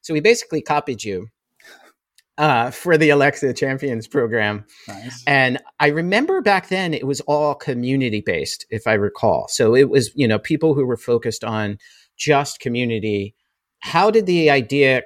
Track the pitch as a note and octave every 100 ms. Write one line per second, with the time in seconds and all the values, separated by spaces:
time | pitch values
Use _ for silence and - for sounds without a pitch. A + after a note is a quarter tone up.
0 | - D#3 D#3+ A#3 - D#3 - D3 D3 A#2
1 | G#2+ F#2+ A2 _ _ _ - - _ _
2 | _ _ _ - D3+ B2 A#2+ B2+ F3 D#3+
3 | D#3 D3 C#3 C#3+ C#3 - C#3 C3+ C#3+ A2+
4 | A2 D3 A#2 A2+ G#2 G#2 G#2 - - G2+
5 | A#2+ B2 - C#3 C3 B2+ - _ D3 D3
6 | F3 G3+ D#4 F#4+ G#3+ G3 - F#3+ F3+ D3
7 | C3+ C#3+ - D3 D3+ C#3+ - B2 B2 C3+
8 | B2+ G#2+ - E2+ C#2 - - A2 - A2
9 | G2+ - A2+ D2+ - - A2+ B2 C#3 C#3
10 | A2+ - B2 A2 - D3+ D#3+ C#3+ B2+ A#2+
11 | - A#2+ A#2 A2 A2 A2 G#2 G#2 _ _
12 | _ _ D3 C#3+ C#3+ - C3 A#2+ B2 A2+
13 | A2 G#2 G2 _ _ _ _ _ - E3
14 | G#3 A3 F#3+ F3 D#3 C#3 A#2 C#3 C#3 C3